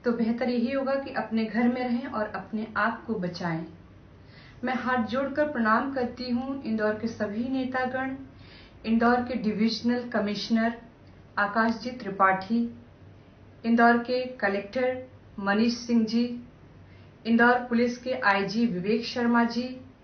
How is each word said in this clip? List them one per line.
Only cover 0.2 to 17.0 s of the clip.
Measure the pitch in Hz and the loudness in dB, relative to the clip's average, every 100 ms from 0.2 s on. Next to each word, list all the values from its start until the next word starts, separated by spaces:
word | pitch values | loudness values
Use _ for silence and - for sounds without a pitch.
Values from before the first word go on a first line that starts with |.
| 220 240 247 | 0 0 0
यही | 247 240 | 0 0
होगा | 277 247 | -2 -2
कि | 269 269 | -2 -4
अपने | - - 220 | -6 -2 -2
घर | 214 208 240 | 0 2 2
में | 254 | 0
रहें | 247 233 | -2 -2
और | - 220 | -2 -4
अपने | 208 190 - 214 226 208 | -4 -6 -8 -8 -4 -2
आप | 220 233 | -2 -2
को | - | -6
बचाएं। | 196 180 - 175 160 180 - - - - - - - - - | -4 -4 -4 -4 -4 -6 -14 -20 -20 -20 -20 -20 -20 -20 -8
मैं | 247 | -4
हाथ | 240 240 254 208 | -4 0 0 0
जोड़कर | 254 277 294 302 | -2 -2 0 0
प्रणाम | 240 220 233 277 | 0 2 2 2
करती | 262 240 - 247 | -2 -4 -4 -4
हूँ | 247 269 269 | -2 -2 -6
इंदौर | 220 220 214 | -4 0 0
के | 214 220 | 0 -6
सभी | - 208 208 269 | -4 -4 -4 -2
नेतागण, | 262 254 254 254 262 269 269 - - - - - - | -2 -2 -2 -2 -4 -6 -8 -14 -20 -20 -20 -20 -10
इंदौर | 220 226 233 247 | 0 4 4 4
के | 240 254 | 0 -2
डिविजनल | 208 190 226 - 240 240 - | -2 2 0 2 0 -2 -2
कमिश्नर | 226 202 202 - 226 226 233 - - - - - - | -2 -2 -4 0 2 2 -4 -16 -20 -20 -20 -10 -2
आकाश | 202 226 226 - | 0 2 2 0
जी | 247 | -6
त्रिपाठी, | - 202 190 190 190 - 233 233 - - - - - - - - - | -8 -10 4 4 4 0 0 0 -6 -20 -20 -20 -20 -20 -20 -20 -8
इंदौर | 226 233 233 240 | 2 6 8 6
के | 240 254 254 - | 2 -2 -2 -2
कलेक्टर | 202 202 - 262 254 254 - - - - | -2 -2 -4 0 0 -2 -10 -20 -18 -6
मनीष | 196 208 233 - | 0 2 2 0
सिंह | - 233 | 0 2
जी, | 220 233 240 240 - - - - - - | 4 0 0 -4 -14 -20 -20 -20 -20 -20